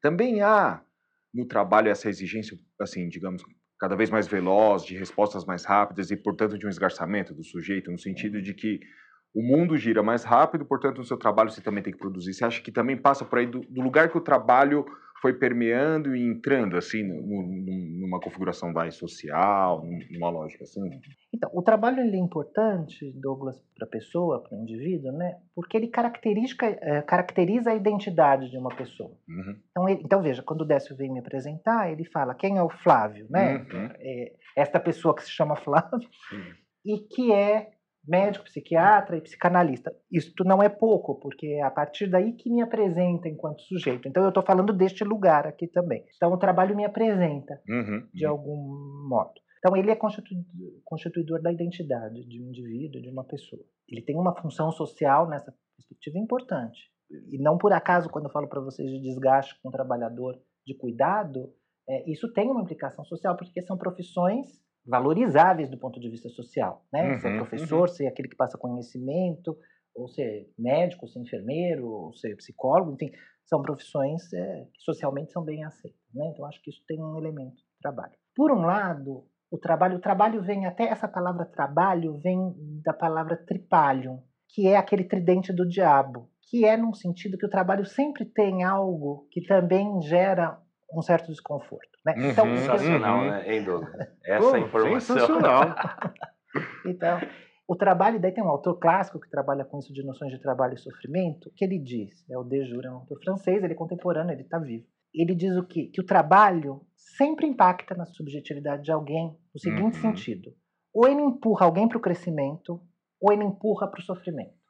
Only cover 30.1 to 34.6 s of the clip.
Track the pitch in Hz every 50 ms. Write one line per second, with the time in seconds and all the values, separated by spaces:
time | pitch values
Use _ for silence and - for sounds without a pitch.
30.1 | 196 196 180 156 131 120 135 - 156 156 160 151 151 139 - - 139 131 139 135
31.1 | 131 127 120 - - 135 127 147 147 160 _ 220 226 233 208 175 160 156 170 -
32.1 | _ 165 175 196 190 - - 196 196 190 175 165 - - - 180 151 123 107 107
33.1 | 107 104 - - 139 180 196 - 139 135 - - - 90 101 117 - - - 135
34.1 | 131 123 120 - - _ _ - _ -